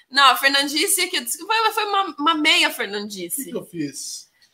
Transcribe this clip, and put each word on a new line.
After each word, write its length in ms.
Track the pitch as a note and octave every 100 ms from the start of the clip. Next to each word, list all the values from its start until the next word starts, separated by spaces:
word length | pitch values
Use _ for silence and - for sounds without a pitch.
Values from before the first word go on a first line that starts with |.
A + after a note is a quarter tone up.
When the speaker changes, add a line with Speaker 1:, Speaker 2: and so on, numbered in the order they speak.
| _
Speaker 1:
Não, 140 | C4 C4+
a 60 | B3+
Fernandice 640 | C#4 C#4 C#4+ D4 F#4+ F4+
é 60 | F4+
que 100 | E4+
eu 60 |
disse 140 | A#3+ -
que 80 | F#4
foi, 260 | A4+ A4
foi 120 | A4 G#4
uma, 300 | G4 F#4+ C#4+
uma 160 | D#4+ D#4+
meia 340 | D#4 E4+ D#4
Fernandice. 720 | D#4 G#3 G#3 G#3 G3 F3 -
Speaker 2:
O 40 | F3
que 60 |
que 60 | D3
eu 80 | -
fiz? 640 | E3+ C#3+ - - - - _ _